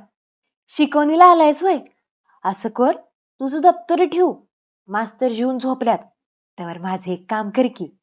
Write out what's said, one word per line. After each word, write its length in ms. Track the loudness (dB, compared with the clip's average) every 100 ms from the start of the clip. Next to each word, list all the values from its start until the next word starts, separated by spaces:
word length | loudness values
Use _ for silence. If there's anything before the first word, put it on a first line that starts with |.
| -14 _ _ _ _ _ _
"शिकवणीला 580 | -2 0 0 2 6 6
आलायस 380 | 8 4 2
वय? 160 | -2 -2 -6 _ _ _ _ _
असं 260 | -8 -6 -6
कर, 280 | 0 0 -2 -10 _ _ -10
तुझं 220 | -8 2
दप्तर 420 | 2 2 0 0
ठेव, 300 | 0 0 0 -2 _ _ _ _ -10
मास्तर 420 | -8 -8 -4 -4
जेवून 300 | -2 -4 -4
झोपल्यात, 400 | -6 -2 -2 -2 -6 _ _ _ _ -16
त्यावर 200 | -14 -10
माझं 340 | -8 -8 -8
एक 140 | -10 -6
काम 200 | -8 -4
कर 140 | -2 -2 -4
की." 220 | -14 _